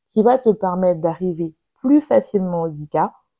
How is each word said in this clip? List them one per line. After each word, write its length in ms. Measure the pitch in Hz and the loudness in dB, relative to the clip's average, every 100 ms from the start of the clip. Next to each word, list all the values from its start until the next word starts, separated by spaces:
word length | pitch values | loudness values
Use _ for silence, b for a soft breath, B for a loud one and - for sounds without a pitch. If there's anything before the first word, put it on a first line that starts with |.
| _ | _
qui 140 | - | 0
va 120 | 220 262 | 2 2
te 120 | 233 | 2
permettre 520 | 202 190 180 185 175 | 0 0 0 0 0
d'arriver 540 | 165 165 185 165 165 - _ _ | -2 -4 -4 -4 -6 -10 _ _
plus 200 | 262 294 | 2 2
facilement 600 | 294 214 - 202 185 170 | 4 0 0 -2 -2 -4
au 60 | 165 | -4
dix 180 | 147 151 | -8 -6
K 100 | 156 185 - _ | -2 -2 -6 _